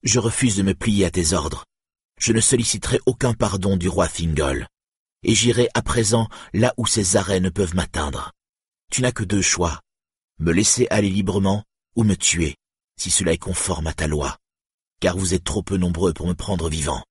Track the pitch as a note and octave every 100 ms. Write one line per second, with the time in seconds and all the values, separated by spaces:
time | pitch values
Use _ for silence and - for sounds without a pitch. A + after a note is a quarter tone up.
0 | C#3 G2 G#2 - C3 G2+ G2 F#2 - G#2
1 | F2+ F2+ D#2+ F2+ C#2+ - - _ _ _
2 | _ _ - A2+ - B2+ A#2 G2+ - B2+
3 | - B2 B2+ A2+ A2 F#2+ F#2+ F#2+ F2 F#2
4 | E2+ - E2 D#2 C#2+ C2 - _ _ _
5 | _ _ - A2 A#2 A#2+ B2 - - B2
6 | G#2+ A#2 A2 - - - A#2+ - G#2+ -
7 | F#2+ G#2+ F#2+ F#2+ F#2 E2+ F#2 F2 E2 -
8 | D2 - - _ _ _ _ _ _ -
9 | B2 B2 G2+ G2+ F2+ - E2+ D2+ _ _
10 | _ _ _ _ D#2+ E2 G#2+ - B2 G#2
11 | G2+ F#2+ G2 G2 F#2+ G2+ - _ _ -
12 | A2 F#2 - E2+ D#2 D2+ _ _ _ -
13 | - - F2+ E2 - F2+ - E2 D#2+ D#2
14 | D#2 D2+ C#2 - _ _ _ _ _ _
15 | F2+ F2+ F#2 F2+ - G#2 F2+ G2 F2+ E2+
16 | F2+ D#2 E2 F2 - F#2 E2 D#2 D2+ C#2
17 | -